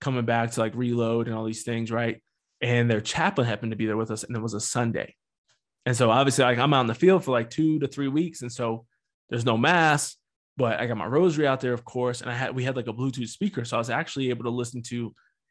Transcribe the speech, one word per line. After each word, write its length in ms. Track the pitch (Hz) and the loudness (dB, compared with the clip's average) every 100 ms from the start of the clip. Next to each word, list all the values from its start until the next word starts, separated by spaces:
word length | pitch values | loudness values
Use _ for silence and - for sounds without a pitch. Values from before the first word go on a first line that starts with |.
coming 240 | 143 127 | -4 -2
back 280 | 117 117 113 | 0 0 0
to, 80 | 117 | -2
like, 140 | 110 | -2
reload 520 | 117 123 120 117 117 117 | -2 -2 0 0 0 -2
and 100 | 113 | -4
all 80 | |
these 200 | 110 110 | -6 -6
things, 260 | - 117 113 | -6 -6 -4
right? 320 | 117 117 113 _ _ _ - | -2 -4 -6 _ _ _ -6
And 280 | 117 120 120 | 0 2 4
their 100 | 107 | 2
chaplain 440 | 113 - 175 190 117 | 0 0 0 2 0
happened 260 | 104 113 | 0 -4
to 40 | 110 | -2
be 100 | 110 | -2
there 100 | 107 | 0
with 140 | 110 | -2
us, 140 | 107 | -6
and 100 | - | -6
it 60 | 117 | -6
was 140 | 113 | -4
a 60 | 104 | -6
Sunday. 560 | - 123 117 76 50 _ _ _ _ _ _ _ 131 | -4 0 0 -2 -6 _ _ _ _ _ _ _ -2
And 100 | 120 | 4
so 140 | 117 | 6
obviously, 340 | 120 139 127 | 6 4 4
like, 140 | 127 120 | 4 4
I'm 160 | 143 | 4
out 80 | 139 | 4
in 40 | 117 | 2
the 60 | |
field 300 | 113 180 190 | 4 6 6
for, 60 | 135 | 4
like, 180 | 123 113 | 0 0
two 300 | - 156 156 | 0 2 2
to 100 | 139 | -2
three 200 | - 139 | -2 -2
weeks, 340 | 147 180 - | 0 -2 -4
and 100 | 123 | -12
so 320 | 117 117 113 - _ _ _ - | -4 -4 -4 -8 _ _ _ -6
there's 160 | 117 113 | -2 2
no 100 | 113 | 4
mass, 600 | 143 175 156 147 - - _ _ _ - | 4 6 4 2 -2 -10 _ _ _ -2
but 200 | 120 104 | 0 0
I 80 | 120 | -2
got 120 | 110 | -4
my 80 | 90 | 0
rosary 400 | 143 180 151 143 | 2 4 4 2
out 140 | 135 | 2
there, 120 | 123 | 0
of 140 | 120 - | -4 -4
course, 340 | 127 123 120 | -4 -2 -4
and 100 | 123 | -6
I 40 | |
had, 200 | 120 131 | -4 -4
we 100 | 127 | -2
had, 120 | 127 127 | -2 -4
like, 120 | 117 | -6
a 40 | |
Bluetooth 360 | 113 131 127 113 | -4 -4 -4 -8
speaker, 360 | - 202 131 | -4 -4 -4
so 120 | 120 117 | -4 -4
I 20 | |
was 100 | 110 | -2
actually 400 | 123 165 139 127 | -4 -4 -4 -4
able 160 | 120 | -2
to 60 | 117 | -4
listen 320 | 123 120 123 117 | -4 -6 -8 -8
to 260 | 120 113 - _ _ _ | -8 -8 -12 _ _ _